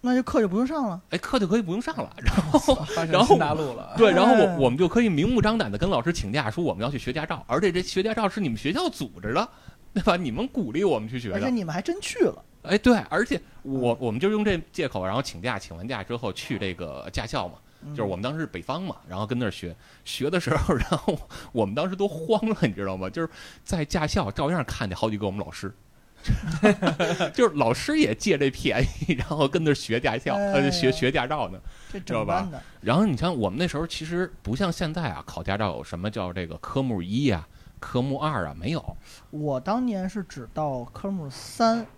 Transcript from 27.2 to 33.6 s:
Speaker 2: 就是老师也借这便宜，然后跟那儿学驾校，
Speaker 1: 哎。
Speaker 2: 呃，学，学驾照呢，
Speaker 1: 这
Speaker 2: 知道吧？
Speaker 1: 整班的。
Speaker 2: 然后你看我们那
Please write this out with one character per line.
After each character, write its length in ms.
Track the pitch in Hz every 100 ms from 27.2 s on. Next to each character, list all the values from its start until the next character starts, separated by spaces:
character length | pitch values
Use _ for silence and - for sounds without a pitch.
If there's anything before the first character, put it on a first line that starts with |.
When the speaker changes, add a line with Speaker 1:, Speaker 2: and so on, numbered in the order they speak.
| 160 -
Speaker 2:
就 120 | 233
是 80 | 151
老 160 | 113
师 280 | 123 - 311
也 160 | 302 110
借 200 | 208 147
这 140 | 139
便 320 | - 135 110
宜， 320 | 135 - -
然 140 | 131 -
后 200 | 151 139
跟 160 | 175
那 60 | 156
儿 60 | 139
学 240 | - 113
驾 180 | 131 113
校， 160 | 143
Speaker 1:
哎。 200 | 165 202
Speaker 2:
呃， 180 | 143 139
学， 200 | 135 127
学 200 | 131 127
驾 160 | 143 127
照 200 | 151 98
呢， 100 | 92 - - -
Speaker 1:
这 60 | 196
Speaker 2:
知 140 | -
道 120 | 117 104
吧？ 140 | 175
Speaker 1:
整 100 | 190
班 20 |
的。 120 | - - -
Speaker 2:
然 160 | 101 143
后 80 | 214
你 100 | 143
看 160 | 170 151
我 100 | 101
们 120 |
那 80 | 107